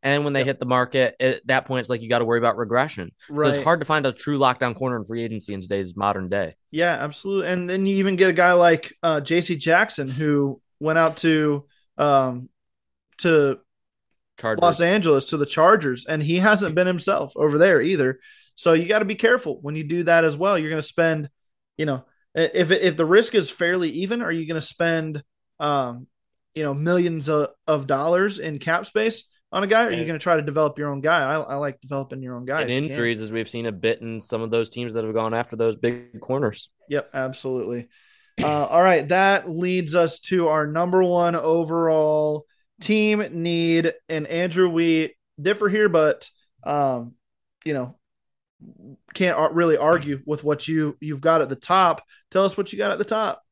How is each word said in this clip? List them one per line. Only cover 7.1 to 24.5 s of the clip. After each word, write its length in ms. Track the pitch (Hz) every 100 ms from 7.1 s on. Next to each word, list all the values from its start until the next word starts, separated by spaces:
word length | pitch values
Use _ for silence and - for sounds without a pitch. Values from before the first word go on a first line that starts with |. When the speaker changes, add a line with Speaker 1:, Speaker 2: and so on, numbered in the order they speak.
| 147 190 196 175
Speaker 2:
And 200 | 180 175
then 160 | 190
you 120 | 196 196
even 180 | 196
get 160 | 185 190
a 20 |
guy 200 | 170 175
like, 420 | 180 170 165 - -
uh, 180 | 170 156
J 200 | 139 165
C 160 | 170 165
Jackson, 500 | 160 170 220 - 135
who 520 | 131 156 147 139 135 _ _
went 200 | 151 160
out 160 | 160 160
to, 480 | 165 156 151 143 139 _ _ -
um, 500 | 147 139 131 123 127 _ _ _ _ _ _ _
to 400 | 175 160 143 135 _ _ _ _ _ _ _ _
Speaker 1:
Chargers. 240 | 113 110
Speaker 2:
Los 180 | 175 165
Angeles, 460 | 170 202 170 143 131
to 60 | 156
the 100 | 143
Chargers, 600 | - 165 214 147 127 -
and 160 | 156
he 160 | 151 175
hasn't 380 | 196 208 196 156
been 100 | 180
himself 460 | 180 170 190 139
over 240 | - 151 147
there 240 | 180 165
either. 380 | 135 185 131 131 - - _
So 200 | - -
you 120 | 165 170
gotta 180 | 214
be 120 | 208 214
careful 420 | - 247 202 139
when 120 | 143
you 80 | 156
do 220 | 151 170
that 180 | 170 170
as 120 | 165 143
well. 200 | 190 196
You're 140 | 156
gonna 100 | 156
spend, 460 | 147 - 165 156 143 _ _ _ _ -
you 100 | 156
know, 180 | 135 - _ _ -
i-, 140 | 165
if, 160 | - 170
if 260 | 185 185 156
the 80 |
risk 300 | 160 190 233
is 160 | 220 156
fairly 400 | - 170 180 170
even, 320 | 147 190 240
are 80 | 214
you 160 | 165
gonna 140 | 156